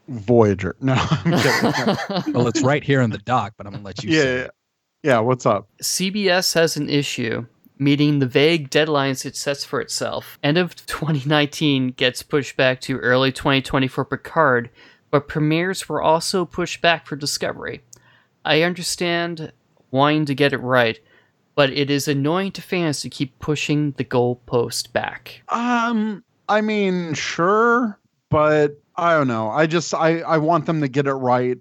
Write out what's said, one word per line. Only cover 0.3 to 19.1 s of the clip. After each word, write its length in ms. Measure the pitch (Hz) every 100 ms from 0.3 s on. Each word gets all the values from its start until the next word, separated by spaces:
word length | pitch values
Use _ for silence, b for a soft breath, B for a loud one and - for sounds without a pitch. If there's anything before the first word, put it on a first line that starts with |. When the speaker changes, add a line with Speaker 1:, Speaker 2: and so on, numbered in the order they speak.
| 120 107 95 95 -
Speaker 1:
No, 140 | 135
<laughs> 160 | 127 -
I'm 220 | 147 127 165
kidding. 600 | 120 120 220 - - 190 -
No. 140 | 196 311
Speaker 2:
<laughs> 40 |
Speaker 3:
Well, 140 | 294 120
it's 160 | 320
right 220 | 131 147
here 160 | - 135
in 100 | 120
the 80 | 104
doc, 360 | - 123 101 -
but 100 | 98
I'm 60 |
gonna 120 | 101
let 200 | 101 95
you 60 | -
Speaker 1:
Yeah, 100 | 156
Speaker 3:
say 120 | 135 127
Speaker 1:
yeah. 60 |
Speaker 3:
it. 60 | 127 - _ _ _ _
Speaker 1:
Yeah, 180 | 151 117
what's 260 | 113 127 135
up? 200 | 101 101 _
Speaker 2:
C 300 | - - 190
B 180 | 208 190
S 240 | 180 180
has 240 | 165 165 156
an 140 | 147
issue 560 | 143 139 - 117 113 117 _ _ -
meeting 400 | 139 139 147 143
the 80 | 131
vague 420 | 147 165 170 135
deadlines 560 | 147 156 147 139 131
it 100 | 139
sets 300 | - - 143
for 160 | - 135
itself. 580 | - - 117 - - -
End 160 | 143 160
of 180 | 180 -
twenty 380 | - - 151 151 131
nineteen 640 | 151 147 - 156 135 127
gets 300 | 123 131 -
pushed 320 | - 151 127 -
back 240 | 135 127
to 160 | - 131
early 340 | 123 127 135
twenty 300 | 131 147 135
twenty 260 | - 143 131
for 160 | -
Picard, 640 | 131 135 - - 147 123 117 b b b _
but 160 | 147 -
premieres 600 | 160 151 160 180 185 -
were 140 | 151
also 420 | - 160 - 190
pushed 380 | 170 - 175 -
back 240 | 170 165 -
for 100 | 143
Discovery. 640 | 143 - 170 - - - - b b b b _
I 160 | - 151
understand 920 | 170 175 170 - 175